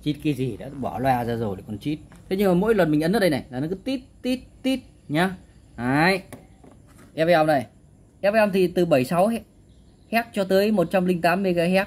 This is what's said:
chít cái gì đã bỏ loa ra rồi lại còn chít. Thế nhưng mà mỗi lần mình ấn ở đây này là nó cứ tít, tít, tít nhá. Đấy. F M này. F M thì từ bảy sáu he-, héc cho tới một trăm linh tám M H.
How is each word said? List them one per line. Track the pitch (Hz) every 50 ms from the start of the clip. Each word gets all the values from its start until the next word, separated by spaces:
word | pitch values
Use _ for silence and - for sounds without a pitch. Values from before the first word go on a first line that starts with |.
| _
chít | 147 147 143 -
cái | 156 147
gì | 120 131 131 110 90
đã | 90 135
bỏ | 139 143 123 104 - 104
loa | 123 135 131 120 120
ra | 113 117
rồi | 113 117 107 95 92
lại | 98 -
còn | 107 101
chít. | - 143 151 156 - - - - - -
Thế | 190
nhưng | 190 208 196
mà | 180
mỗi | 175 196 220 233
lần | 202 175 160
mình | 151 151
ấn | 156 160 190
ở | 233
đây | 196 175
này | 151 123 - -
là | 120 127
nó | 139 160
cứ | 190
tít, | 190 - - 262 262 262 - _ -
tít, | - 247 254 254 - - _ -
tít | - 262 262 262 - - - - _ -
nhá. | 143 156 175 190 185 - - - - - - - - -
Đấy. | 117 123 131 143 160 180 190 185 190 - - - - _ - _ - - - - - - - - - - -
F | - 160 165 175 160 156
M | 156
này. | 156 135 127 - _ - _ - _ _ - _ _ _
F | - 196 208 220 214 208
M |
thì | 185 196 185 175
từ | 175 185 180
bảy | 170 160 135 127
sáu | - 180 170 185 220
he-, | 233 220 - _ _ _ - _ - - - - _ _ _ _
héc | - 226 233 - -
cho | 214 196
tới | 185 190 190 196 214
một | 220 202 170 165
trăm | - 190 185
linh | 180 185 170
tám | 170 175 170 190 202
M |
H. | 190 180 170 165 175 185 190 196